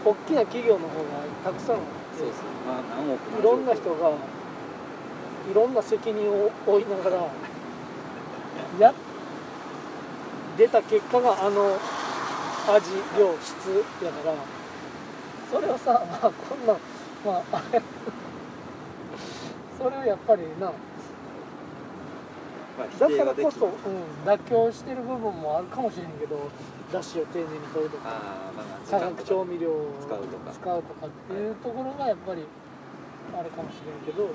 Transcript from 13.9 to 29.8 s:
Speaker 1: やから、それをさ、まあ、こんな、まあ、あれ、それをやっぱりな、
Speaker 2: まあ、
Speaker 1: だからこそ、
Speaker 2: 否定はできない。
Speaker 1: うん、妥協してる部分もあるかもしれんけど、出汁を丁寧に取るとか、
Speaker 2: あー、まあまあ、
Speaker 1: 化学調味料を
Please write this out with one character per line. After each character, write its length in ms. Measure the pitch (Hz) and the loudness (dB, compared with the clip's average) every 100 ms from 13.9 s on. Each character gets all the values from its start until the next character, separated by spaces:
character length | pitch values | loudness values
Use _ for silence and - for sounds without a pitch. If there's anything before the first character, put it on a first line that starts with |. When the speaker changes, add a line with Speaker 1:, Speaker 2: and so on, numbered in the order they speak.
| - | -4
Speaker 1:
や 80 | 175 | -4
か 160 | 160 151 | -2 -2
ら、 60 | 156 135 - - - - - - - - - - | -2 -6 -10 -12 -12 -12 -12 -12 -12 -12 -12 -4
そ 80 | 294 | 0
れ 120 | - | 0
を 80 | 247 | 2
さ、 260 | 269 233 175 | 4 4 4
ま 100 | 170 226 | 2 2
あ、 20 | |
こ 240 | - - | 2 -8
ん 120 | 277 233 | 2 4
な、 100 | 190 - - - - | 4 0 -12 -12 -4
ま 140 | 208 180 | 0 0
あ、 40 | - - | 0 -4
あ 60 | - | 2
れ、 80 | 226 - - - - - - - - - - - - - - - - - - - - | 2 2 -10 -10 -10 -10 -10 -12 -12 -12 -12 -14 -12 -12 -10 -10 -10 -10 -12 -12 -2
そ 100 | 254 | -2
れ 80 | 269 | 2
を 80 | |
や 100 | 262 | 0
っ 40 | 190 - | 2 6
ぱ 100 | 202 | 4
り 60 | 160 160 | 4 -2
な、 60 | 185 | -4
Speaker 2:
ま 80 | - - - - - - - - - - - - - - - - - - - - - | -4 -12 -14 -14 -14 -12 -12 -12 -12 -12 -12 -12 -12 -12 -12 -12 -14 -12 -12 -12 -8
あ、 40 | - 185 | -8 4
Speaker 1:
だ 100 | 302 | 6
か 20 | |
ら 0 | |
こ 0 | |
そ、 0 | |
Speaker 2:
否 60 | 294 | 6
定 60 | |
は 100 | 269 | 4
で 80 | - | 4
き 40 | 302 | 2
な 40 | |
い。 40 | - 202 | 4 0
Speaker 1:
う 20 | |
ん、 20 | - 202 190 160 147 160 | 0 -4 -4 -6 -4 4
妥 120 | 202 - | 4 6
協 200 | 233 226 | 4 4
し 120 | 220 | 2
て 100 | 269 | -8
る 80 | 254 | -6
部 140 | 240 254 | -4 -2
分 160 | 220 | -2
も 240 | 175 151 156 | -2 0 0
あ 60 | |
る 40 | 185 | -2
か 120 | 247 | -2
も 100 | 233 | -2
し 60 | 175 | -2
れ 60 | |
ん 80 | 170 151 | -10 -8
け 80 | 147 | -4
ど、 240 | 151 143 135 - - - | -4 -6 -10 -14 -14 -6
出 100 | 185 | -4
汁 200 | 160 170 | -2 -4
を 40 | 151 | -2
丁 120 | 170 | -4
寧 60 | |
に 40 | 160 156 139 | -4 -6 -4
取 100 | 160 | -2
る 60 | 156 | -2
と 60 | 147 | -4
か、 120 | 117 | -6
Speaker 2:
あ 400 | 113 101 95 95 | -6 -6 -8 -8
ー、 20 | |
ま 80 | 92 | -10
あ 40 | 104 | -10
ま 100 | - | -12
あ、 20 | - 196 | 0 0
Speaker 1:
化 60 | 180 | 0
学 140 | 165 | -4
調 200 | 196 190 | 0 0
味 140 | 180 175 | 0 -2
料 120 | 165 | 0
を 200 | 156 | 0